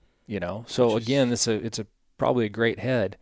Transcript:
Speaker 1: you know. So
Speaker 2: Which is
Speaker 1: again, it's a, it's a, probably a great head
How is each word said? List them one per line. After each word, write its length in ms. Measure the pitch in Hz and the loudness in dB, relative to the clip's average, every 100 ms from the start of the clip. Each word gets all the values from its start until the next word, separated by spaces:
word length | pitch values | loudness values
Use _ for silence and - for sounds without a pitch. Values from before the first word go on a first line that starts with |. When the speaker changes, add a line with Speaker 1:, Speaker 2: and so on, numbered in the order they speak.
| _ _ - | _ _ -10
Speaker 1:
you 140 | 101 | -6
know. 260 | 87 101 117 | -6 -8 -4
So 280 | - 120 110 | 2 4 2
Speaker 2:
Which 80 | |
is 40 | 113 | 2
Speaker 1:
again, 240 | 139 123 | 2 2
it's 160 | 117 117 | 2 0
a, 60 | |
it's 260 | 110 113 - | -2 -4 -8
a, 60 | 104 _ _ - | -10 _ _ -2
probably 280 | 135 127 107 | 0 2 0
a 40 | |
great 300 | 107 113 - | 0 0 0
head 360 | 123 123 95 - | -2 0 -2 -6